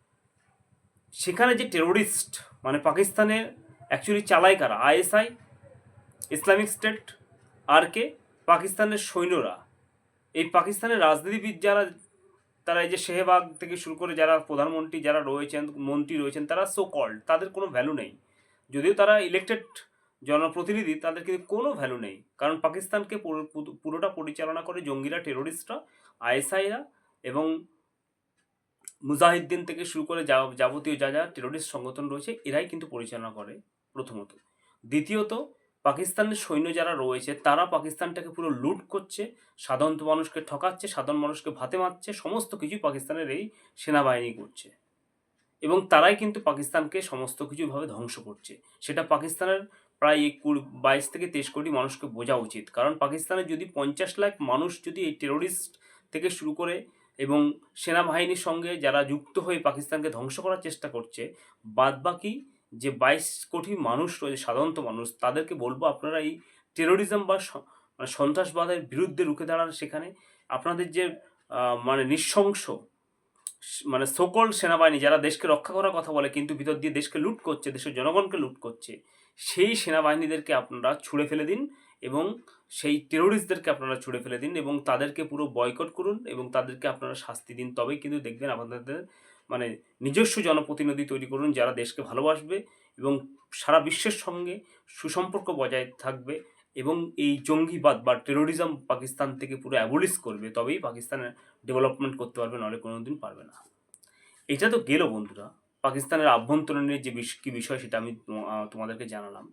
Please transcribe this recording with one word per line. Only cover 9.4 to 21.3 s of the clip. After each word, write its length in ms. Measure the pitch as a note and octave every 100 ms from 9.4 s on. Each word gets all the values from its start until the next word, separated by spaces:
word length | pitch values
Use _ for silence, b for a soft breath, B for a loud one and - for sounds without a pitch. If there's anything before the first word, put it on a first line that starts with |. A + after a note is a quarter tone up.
| G#2+ F2+ - _ _ _ _ _ _
এই 140 | D#3+ E3
পাকিস্তানের 520 | F3 E3+ G3+ A3+ A3
রাজনীতিবিদ 600 | D#3+ D3+ E3+ G#3+ G#3+ E3
যারা, 300 | G3+ G3+ F#3+ - _ _ _ _ _ _
তারা 180 | - E3+
এই 60 | E3+
যে 80 | F3+
শেহবাগ 600 | - F3 F3+ F3+ E3+ D#3
থেকে 200 | E3+ F3
শুরু 200 | E3+ D#3
করে 200 | F3 D#3+
যারা 220 | D#3 D#3+
প্রধানমন্ত্রী 600 | D#3 D3 D3+ D#3+ D#3+ D#3+
যারা 200 | D3 D3+
রয়েছেন, 500 | C#3 C#3 C#3+ D3 D3
মন্ত্রী 480 | C#3+ C#3 D3 C#3+ D#3+
রয়েছেন, 280 | C#3 C#3+ D3
তারা 260 | E3+ F#3+ G#3
so 80 |
called, 360 | F#3+ D3 A2+ G#2+ -
তাদের 220 | D#3+ F#3+
কোনো 180 | F#3+ G3
ভ্যালু 260 | B2 C3+
নেই। 240 | D3 G2 - _ _ _ _ _
যদিও 240 | C#3+ D#3+
তারা 240 | G3+ G3+ G#3+
ইলেক্টেড 440 | F3+ F#3 F#3+ A3 - - - _ _ _
জনপ্রতিনিধি, 680 | - D3 D#3+ E3 F3 G#3 F3
তাদের 300 | D#3 E3 E3
কিন্তু 220 | F3